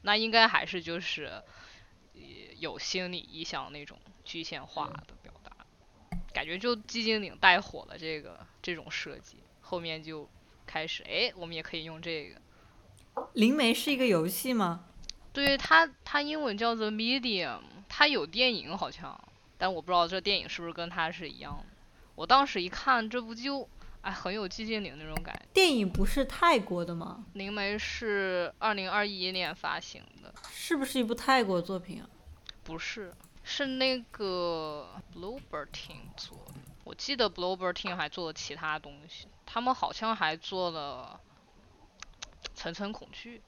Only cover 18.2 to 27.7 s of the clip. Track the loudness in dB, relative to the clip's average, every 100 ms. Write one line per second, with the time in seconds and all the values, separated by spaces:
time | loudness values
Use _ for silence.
18.2 | 0 4 4 4 -4 -4 -4 -6 -12 -12
19.2 | -18 -20 -20 -2 0 0 2 4 4 2
20.2 | 2 0 0 -6 -6 -6 -6 -2 -2 -2
21.2 | -10 -10 -10 -10 -10 -18 -20 -20 -20 -10
22.2 | 6 8 8 0 -2 -2 2 4 2 -4
23.2 | -6 -6 -4 -4 -6 -12 -16 -10 -8 -6
24.2 | -4 -4 -4 -6 -4 -4 -4 -10 -6 -6
25.2 | -6 -10 2 6 8 6 4 4 4 4
26.2 | 2 4 6 6 4 -2 -2 -4 -6 -10
27.2 | -14 -8 -6 -2 -2